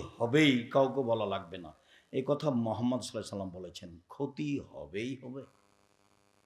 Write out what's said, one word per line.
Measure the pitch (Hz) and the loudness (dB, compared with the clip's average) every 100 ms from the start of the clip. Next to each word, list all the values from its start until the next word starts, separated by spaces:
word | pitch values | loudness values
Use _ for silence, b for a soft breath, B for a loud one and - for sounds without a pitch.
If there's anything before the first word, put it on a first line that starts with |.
| - - | 2 -2
হবেই, | 117 147 151 127 117 | 2 6 8 6 4
কাউকে | 143 135 131 | 4 4 4
বলা | 120 113 101 | 2 2 2
লাগবে | 98 87 92 | -2 -6 -12
না। | 80 - _ - _ | -12 -18 _ -20 _
এই | 131 131 | -4 0
কথা | 147 156 | 0 2
মুহাম্মদ | 123 113 107 120 127 | 2 2 0 0 0
সাল্লাল্লাহু | - 110 | -2 -6
আলাইহি | 98 | -6
সাল্লাম | 101 95 | -6 -6
বলেছেন, | 90 90 - 95 87 - | -8 -12 -12 -16 -16 -16
ক্ষতি | - 143 139 151 139 | -6 -6 -4 -4 -4
হবেই | - 69 73 95 120 131 | -6 -12 -10 -6 -6 -8
হবে, | 131 135 - 101 101 101 101 101 101 101 101 101 | -12 -14 -16 _ _ _ _ _ _ _ _ _